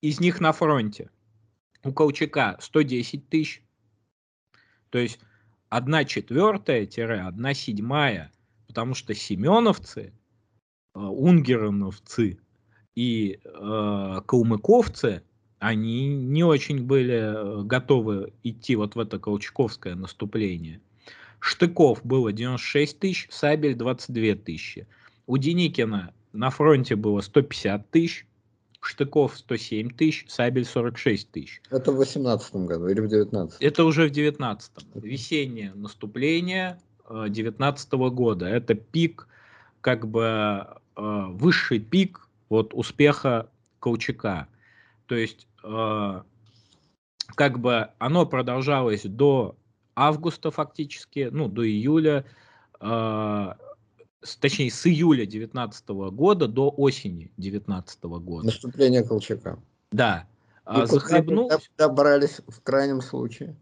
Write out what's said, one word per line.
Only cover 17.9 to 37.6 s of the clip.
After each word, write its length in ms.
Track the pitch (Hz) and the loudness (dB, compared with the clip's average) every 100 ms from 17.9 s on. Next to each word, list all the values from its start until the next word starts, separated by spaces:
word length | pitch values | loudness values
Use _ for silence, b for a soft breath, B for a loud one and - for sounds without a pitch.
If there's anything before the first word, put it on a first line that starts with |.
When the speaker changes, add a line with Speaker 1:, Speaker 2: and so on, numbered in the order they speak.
| 135 110 98 95 _ | 2 2 -4 -6 _
Speaker 1:
идти 320 | 120 107 - 117 | -10 -10 -2 0
вот 180 | 104 | 0
в 60 | 117 | -4
это 180 | 107 104 | -6 -6
колчаковское 760 | - 104 - - 120 - 98 90 | -4 -4 -6 -10 -12 -10 -12 -10
наступление. 880 | 92 - 104 113 104 87 80 80 _ _ B B B B | -12 -10 -8 -4 -4 -4 -10 -16 _ _ B B B B
Штыков 680 | - - 175 170 151 113 120 | -8 0 0 6 4 4 0
было 260 | 131 117 | 0 0
девяносто 360 | 104 123 123 - | -2 -4 -4 -2
шесть 320 | 147 151 - | 0 0 -2
тысяч, 280 | 190 180 - | -4 -4 -8
Сабель 420 | - 147 156 147 | -4 0 2 0
двадцать 400 | 120 120 123 - | 0 -4 -4 -6
две 220 | 123 110 101 | -2 0 0
тысячи. 520 | - 78 - - - b b b - | -4 -10 -12 -16 -18 b b b -2
У 140 | 131 | 0
Деникина 760 | 139 175 170 - 113 104 87 _ _ | 2 2 0 2 -2 -2 -6 _ _
на 200 | 107 127 | -4 -4
фронте 440 | - 151 143 127 110 | 2 6 6 4 0
было 260 | 104 101 | 0 0
сто 200 | 98 - | 2 2
пятьдесят 480 | 139 - 104 101 104 | 2 -2 -4 -4 0
тысяч, 380 | 165 165 - - _ _ _ _ _ | 2 2 -4 -16 _ _ _ _ _
Штыков 540 | - - 139 151 135 - | -12 -6 -2 2 0 -2
сто 200 | - 120 | -8 -8
семь 340 | - 110 117 | -4 -6 -6
тысяч, 340 | 127 160 151 - | 0 0 0 -10
Сабель 380 | - 123 127 123 | -2 0 0 -2
сорок 320 | - 120 117 | -2 -2 -2
шесть 320 | - 98 - | 0 0 -4
тысяч. 320 | - 71 - _ | -12 -14 -18 _
Speaker 2:
Это 220 | 131 131 | -2 0
в 60 | 135 | 2
восемнадцатом 680 | 135 151 131 110 - 101 90 | 2 0 0 0 -2 -6 -4
году 220 | 82 87 | -2 0
или 120 | 98 | 0
в 80 | 107 | 2
девятнадцатом? 600 | 107 101 107 85 - 143 | 2 2 -2 -6 0 0
Speaker 1:
Это 180 | 147 165 | 4 4
уже 220 | 151 160 | 4 2
в 20 | |
девятнадцатом. 760 | 143 151 147 127 104 - - - - | 2 0 0 -6 -6 -12 -20 -18 -14
Speaker 2:
Мгм. 100 | 107 | -10
Speaker 1:
Весеннее 680 | 123 - 156 139 117 101 98 | -10 -4 -2 -2 -6 -10 -12
наступление, 1040 | 104 - 107 107 139 165 180 185 185 180 _ _ _ | -14 -12 -12 -4 0 0 -2 -4 -4 -8 _ _ _
э, 200 | 110 107 | -8 -6
девятнадцатого 800 | 107 113 104 | -4 -6 -2